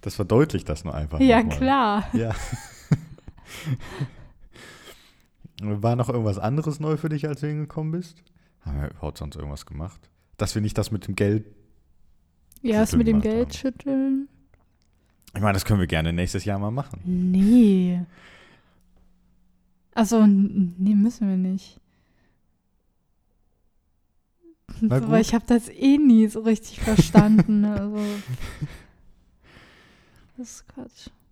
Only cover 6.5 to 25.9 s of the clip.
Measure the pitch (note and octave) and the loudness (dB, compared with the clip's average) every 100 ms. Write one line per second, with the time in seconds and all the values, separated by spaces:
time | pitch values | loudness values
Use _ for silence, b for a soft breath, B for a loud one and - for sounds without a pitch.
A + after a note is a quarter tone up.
6.5 | C#3+ D#3 D3 D3+ D3+ D#3+ D3+ D3+ C#3+ D3 | -2 -4 -6 -4 -4 -4 -6 -6 -6 -6
7.5 | D3+ D3 - D#3 E3 F3 - _ _ _ | -6 -8 -8 -6 -8 -10 -18 _ _ _
8.5 | _ - C#2+ C#2+ - D2+ D2 D#2 D2+ D2 | _ -10 -6 -8 -8 -12 -10 -12 -10 -12
9.5 | C#2+ - C#2 E2 - _ _ _ _ G2+ | -12 -12 -12 -12 -14 _ _ _ _ -6
10.5 | - G#2 - G#2 G#2 - F#2+ G2+ G#2+ G#2+ | -2 -4 -2 -4 -6 -8 -2 0 0 -4
11.5 | - _ _ _ _ _ _ _ _ _ | -20 _ _ _ _ _ _ _ _ _
12.5 | _ B3+ G#3+ A3 A#3+ A3+ A3 G#3+ A3+ B3+ | _ -2 0 2 2 2 2 2 -2 -4
13.5 | - C4+ B3 C#4+ C4+ C4+ C4+ C#4 _ _ | -4 -8 -6 -4 -2 0 -2 -4 _ _
14.5 | _ _ _ _ _ _ _ - - G#2 | _ _ _ _ _ _ _ -14 -2 0
15.5 | G2 - G#2+ F2 E2 D#2+ E2+ F2+ G2 G2 | 0 2 0 2 0 0 -2 -2 -4 -4
16.5 | G2 G2+ B2 - F#2+ B2+ F3+ F3+ F#3 G3 | -4 -4 -6 -8 -10 -6 -2 0 2 6
17.5 | B3 A3 F#3+ F3+ F3+ F3 b b b b | 6 6 6 2 -2 -6 b b b b
18.5 | b b b _ _ _ _ _ _ _ | b b b _ _ _ _ _ _ _
19.5 | _ _ _ _ - A3 A3+ G#3+ G3 G3 | _ _ _ _ -2 2 6 6 6 2
20.5 | - F3+ F3 F#3+ G#3 G#3 - G3+ F#3+ F#3 | 2 -2 0 2 4 2 0 -2 -2 -2
21.5 | F#3+ - - _ _ _ _ _ _ _ | -4 -10 -20 _ _ _ _ _ _ _
22.5 | _ _ _ _ _ _ _ _ _ _ | _ _ _ _ _ _ _ _ _ _
23.5 | _ _ _ _ _ _ _ _ _ E4+ | _ _ _ _ _ _ _ _ _ -20
24.5 | E4 - - A3 C3+ A3 A3+ A3 A#3 - | _ -20 -4 0 0 2 2 2 -2 2
25.5 | A#3+ A3 - C4+ | 0 0 0 2